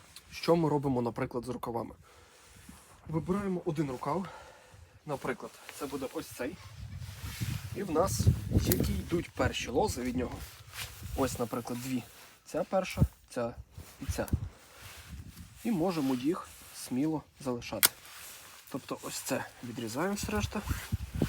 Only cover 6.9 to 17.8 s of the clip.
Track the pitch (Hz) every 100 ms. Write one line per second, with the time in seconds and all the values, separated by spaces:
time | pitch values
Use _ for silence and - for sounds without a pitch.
6.9 | - - - - - - - - - 196
7.9 | 151 190 - - - - - - - -
8.9 | 196 - 269 - - 127 - - 127 208
9.9 | 131 123 123 117 - - - - - -
10.9 | - - - 131 - 120 123 117 120 127
11.9 | 127 110 - - - - 147 185 190 185
12.9 | - - - - - 240 - - - -
13.9 | - - - 110 - - - - - -
14.9 | - - - - - - - 220 196 175
15.9 | 165 135 127 135 185 - - - - -
16.9 | 123 156 156 - - 135 120 - 110